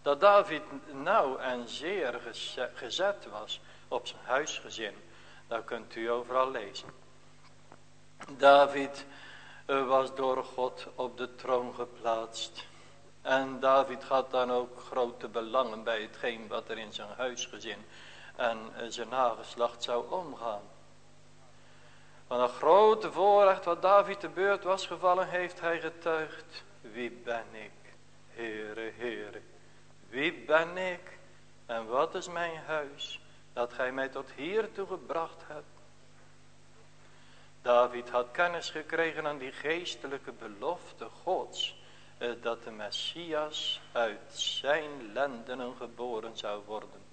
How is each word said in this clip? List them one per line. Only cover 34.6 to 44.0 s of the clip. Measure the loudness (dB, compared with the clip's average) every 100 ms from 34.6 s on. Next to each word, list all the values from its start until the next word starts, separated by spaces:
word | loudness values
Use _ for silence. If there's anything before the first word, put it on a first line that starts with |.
| -2 -6 -6
gebracht | -6 -4 -4 -4 -10 -14
hebt?" | -14 -14 -20 -20 -20 -20 -20 -20 -20 -20 -20 -20 -20 -20 -20 -20 -20 -20 -20 -20 -4
David | 6 8 6 2 -2
had | -2 0
kennis | 2 2 2 -4
gekregen | -6 -2 0 0 0 -4
aan | -4
die | -8
geestelijke | -6 -2 -2 -4 -8 -8 -8 -10
belofte | -12 -14 -4 -4 -4 -8 -14 -14 -8
Gods, | -2 -2 -2 -4 -6 -6 -20 -20 -20 -6
eh, | -6 -2
dat | -2 -4
de | -6
Messias | -10 -6 -4 -4 -6 -4 -2 -2 -2 -4 -4 -4
uit | 0